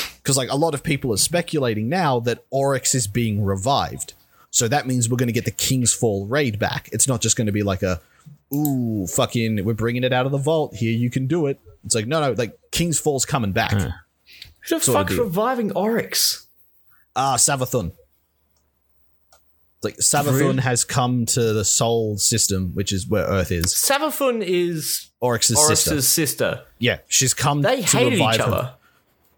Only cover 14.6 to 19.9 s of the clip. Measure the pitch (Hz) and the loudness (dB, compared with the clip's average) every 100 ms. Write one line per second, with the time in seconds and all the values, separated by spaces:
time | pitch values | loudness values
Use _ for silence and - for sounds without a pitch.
14.6 | - 320 254 254 294 190 220 175 233 247 | -4 0 2 2 2 0 0 0 0 0
15.6 | 208 175 214 226 - - - - - _ | -2 0 0 0 -2 0 0 -2 -12 _
16.6 | _ _ _ _ _ - 135 123 - 135 | _ _ _ _ _ -2 0 2 2 2
17.6 | 123 123 85 - _ _ _ _ _ _ | 0 -2 -2 -8 _ _ _ _ _ _
18.6 | _ _ _ _ _ _ _ - _ _ | _ _ _ _ _ _ _ -20 _ _
19.6 | _ - 110 | _ -8 -8